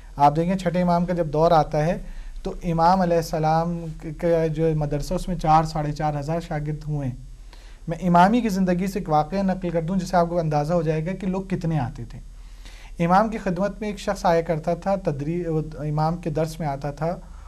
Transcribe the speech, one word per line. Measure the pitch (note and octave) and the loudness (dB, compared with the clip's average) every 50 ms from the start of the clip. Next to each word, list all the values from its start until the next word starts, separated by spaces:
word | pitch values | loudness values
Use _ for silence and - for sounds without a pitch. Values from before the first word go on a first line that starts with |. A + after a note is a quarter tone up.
| - - - - | -16 -14 0 4
आप | C#3+ D3 | 4 4
देखें, | D3 E3 E3+ F3 F#3+ | 6 4 2 0 0
छठे | F#3+ F#3 F3 E3 F3+ | 0 0 0 0 2
इमाम | F3+ F3+ F3 E3+ F3 | 2 4 4 2 2
का | F3 F3+ | 0 0
जब | E3+ E3+ D3+ | 0 0 0
दौर | C#3+ D3+ D#3+ F3 F3 | 2 2 4 6 6
आता | D#3 C#3+ - - D3+ | 6 4 4 2 0
है | D3+ E3 G3 G#3+ - - - - - - - - - | 2 0 0 -2 -6 -10 -12 -12 -12 -12 -12 -10 -8
तो | F#3+ - - - | -8 -8 -6 -4
इमाम | F3+ E3 E3 E3 E3+ F#3 F#3+ | -2 2 4 6 6 6 6
अलैहिस्सलाम | F3+ E3+ E3+ E3 D#3+ D#3+ E3+ D#3+ D#3 D#3 D#3+ E3 E3+ E3+ E3+ E3+ E3 E3 D#3+ - - D#3+ D3+ | 4 4 4 2 2 0 -2 0 2 2 2 2 2 0 -2 -4 -6 -8 -10 -10 -10 -10 -6
का | - F3 E3+ E3+ E3 E3 D#3+ | -2 2 2 4 4 4 2
जो | D3+ D#3 D#3+ D#3+ D#3 | 2 2 2 2 2
मदरसा, | D#3 D3+ C#3+ D3+ C#3+ C#3+ - F#3 | 2 0 0 -2 -2 -2 -2 -2
उसमें | F3 - - F3+ D#3 | -4 -2 -4 -4 0
चार, | - D#3+ D#3 D#3+ E3 | 4 6 6 6 6
साढ़े | D#3+ - D#3 D3 D3 | 4 -2 -2 -2 -2
चार | D3 D3+ D#3 D3+ D3 | -4 -2 -2 -2 -2
हज़ार | D3 C#3 D3 E3 E3+ | -2 -4 -4 -4 -4
शागिर्द | E3 - E3 D3 D3 D3+ D3+ D3 D3+ | -4 -4 -6 -4 -4 -4 -6 -6 -6
हुए | D3 D3+ C#3+ C#3 | -6 -4 -4 -4
हैं। | B2+ B2 - - - - - - - - - - - - - - - | -4 -6 -8 -12 -16 -18 -18 -18 -20 -20 -20 -20 -20 -20 -12 -8 -8
मैं | E3 - | -6 -2
इमामी | F#3+ F3+ F3 F3 F3+ G3+ A3+ B3 | 2 4 8 8 8 8 6 4
की | A3+ A3+ | 2 2
ज़िंदगी | F#3 G3 F#3+ F3+ F3+ F3 G3 F#3+ | 2 2 2 2 2 2 0 -2
से | G3 G#3 | -2 -4
एक | E3+ E3 | -2 2
वाक़या | D#3 D3+ D3+ D3+ F#3+ G3 | 2 2 2 2 -2 0
नकल | G3 F#3+ F#3 F#3 F3+ E3+ | 0 0 0 0 -2 -2
कर | E3 E3+ | 0 0
दूँ | D#3+ D#3+ G3 F#3+ | 0 0 0 -2
जिससे | E3+ - - | -2 2 2
आपको | F3 E3+ E3+ E3+ | 2 2 4 2
अंदाज़ा | F3 D#3+ D#3 D3+ D3 D3 D3+ F3+ | 0 0 2 0 0 2 2 2
हो | F3 | 2
जाएगा | D#3+ D#3+ D#3 D#3 D#3 F3+ | 2 2 0 0 -2 -4
कि | F#3+ F#3+ G#3 | -6 -4 -4
लोग | F#3 F#3 F#3+ F#3+ F#3+ | -2 -2 -2 -2 -4
कितने | F#3 - - E3 D#3+ D3 | -4 -2 -2 0 0 0
आते | B2 A#2 - - A#2 | -2 -2 -6 -10 -12
थे। | - - A2+ - - - - - - - - - - - - - - - - | -12 -12 -16 -16 -16 -18 -18 -18 -18 -18 -18 -18 -18 -18 -18 -18 -16 -4 -2
इमाम | E3+ E3 F3+ G3 A3+ A3+ | 2 4 6 4 4 2
की | G#3+ A3+ | -2 -4
खिदमत | F#3+ G3 E3+ F3 G3 G3+ G3+ - | -4 -4 -2 -2 -2 -4 -4 -6
में | G#3+ G#3 | -8 -8
एक | G3+ - | -8 -6
शख्स | - G#3+ G3 - - | -6 -6 -4 0 0
आया | F#3 E3 E3 | 2 2 2
करता | E3 E3+ E3 D#3 - F3 E3+ | 2 0 -4 -2 -2 -2 -4
था, | E3 - G3 G3 F#3+ | -2 0 -2 -2 0
तदरी-, | F#3+ E3+ D3 C3+ C#3+ D#3 E3+ F3+ E3+ | -2 -4 -4 -2 -4 -4 -4 -4 -4
वो | E3 D#3 D#3 D3+ D#3 D#3+ - D3 | -2 -2 -2 -2 -4 -8 -8 -6
इमाम | D3+ D3+ D3+ D#3 D#3+ E3+ | -4 -2 0 0 0 -2
के | F3 - E3+ | -2 -4 -4
दर्स | D3 D#3+ D#3+ D#3+ D#3+ - | -2 -2 -2 -2 -4 -6
में | E3 | -4
आता | D3 C#3 C#3 C#3+ D3 | -4 -4 -4 -6 -8
था | C#3+ - D#3 E3 F#3 - - - - - - | -6 -4 -4 -4 -4 -6 -10 -16 -18 -18 -18